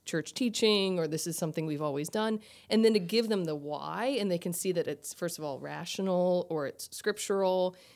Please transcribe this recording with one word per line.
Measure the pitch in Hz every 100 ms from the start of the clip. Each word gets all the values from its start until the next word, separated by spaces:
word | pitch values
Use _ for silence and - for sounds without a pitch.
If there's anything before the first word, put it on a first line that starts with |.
church | - 165 -
teaching," | - 247 220 220 208 190 180
or, | 156
"This | 160 175
is | 160
something | 160 156
we've | 156 147
always | 151 143 156
done." | 214 220 220 - - -
And | 220
then | 226
to | 220
give | 170 226 220
them | 202
the | 165 151
why, | 147 147 147 175 247 262
and | 202
they | 170
can | 180
see | 170 190
that | 170 147
it's, | 147 -
first | - 175 -
of |
all, | 147 131
rational | 147 151 170 - 190 180 180 180 -
or | 160 135
it's | - -
scriptural. | - 214 208 - 196 185 185 185 185 -